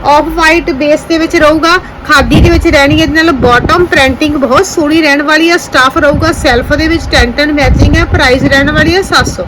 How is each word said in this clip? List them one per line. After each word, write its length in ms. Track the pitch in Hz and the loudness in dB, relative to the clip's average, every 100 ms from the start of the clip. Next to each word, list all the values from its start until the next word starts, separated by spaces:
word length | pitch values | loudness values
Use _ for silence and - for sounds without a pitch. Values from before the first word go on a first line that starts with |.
ਆਫ 200 | - 294 302 | 2 0 0
ਵਾਈਟ 420 | 320 320 330 339 | -2 0 0 -2
ਬੇਸ 300 | 262 294 302 | -4 0 -2
ਦੇ 180 | - 330 | 0 -2
ਵਿੱਚ 180 | 320 349 | 0 2
ਰਹੂਗਾ, 420 | 302 320 330 359 - - - | 2 2 0 -2 -4 -16 -2
ਖਾਦੀ 320 | 294 262 - | 0 2 2
ਦੇ 100 | 339 | 4
ਵਿੱਚ 160 | 339 339 | 2 2
ਰਹਿਣੀ 320 | 302 277 302 | 2 2 2
ਹੈ। 40 | |
ਇਹਦੇ 200 | 320 311 | 0 0
ਨਾਲ 100 | 330 | 0
ਬਾਟਮ 520 | 269 240 240 247 339 | 0 2 2 2 0
ਪ੍ਰਿੰਟਿੰਗ 500 | 349 339 262 247 302 | 2 2 0 0 -2
ਬਹੁਤ 320 | 294 247 277 392 | -2 0 0 0
ਸੋਹਣੀ 360 | - 294 320 | -2 0 0
ਰਹਿਣ 200 | 311 285 | 0 0
ਵਾਲੀ 280 | 294 311 330 | 0 0 2
ਹੈ। 60 | 349 | 0
ਸਟੱਫ 420 | - 285 262 285 | -2 -2 0 0
ਰਹੂਗਾ 340 | 302 294 320 | 0 0 -2
ਸੈਲਫ 400 | - 302 240 262 | -2 -2 -2 -2
ਦੇ 160 | 285 320 | -2 0
ਵਿੱਚ, 140 | 330 - | -2 -2
ਟੈਂਟਨ 400 | 285 240 240 302 | -2 0 -2 -2
ਮੈਚਿੰਗ 440 | 294 262 - 302 320 | 0 0 2 2 2
ਹੈ। 80 | |
ਪ੍ਰਾਈਸ 380 | 339 339 269 262 | 0 0 0 0
ਰਹਿਣ 280 | 262 277 277 | 2 0 0
ਵਾਲੀ 240 | 302 311 | 0 0
ਹੈ 80 | 359 | 0
ਸੱਤ 240 | 370 311 - | 0 -2 -2
ਸੌ। 180 | - | -6